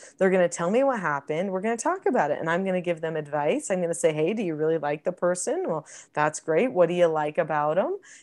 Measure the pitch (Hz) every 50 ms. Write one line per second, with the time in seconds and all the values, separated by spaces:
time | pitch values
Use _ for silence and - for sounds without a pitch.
0 | - - - - 185 190 185 190 180 170 175 - 170 170 208 240 269 277 262 226
1 | 180 160 147 139 135 - 151 156 185 202 185 185 185 220 233 226 - 302 349 381
2 | - 403 269 240 156 147 147 - - 165 165 175 190 190 185 180 170 175 175 160
3 | 160 160 160 156 151 143 143 151 143 156 202 285 294 - 202 185 180 170 170 -
4 | - 165 160 151 156 165 226 220 226 175 156 147 156 160 165 165 151 143 147 156
5 | - 185 180 - - 175 180 180 - - 254 349 381 294 170 156 151 - - -
6 | - - _ 151 151 156 151 - - - 160 160 220 262 - 180 180 165 175 175
7 | 175 165 160 156 151 151 151 180 170 156 160 151 147 151 156 180 214 320 381 403
8 | - - - -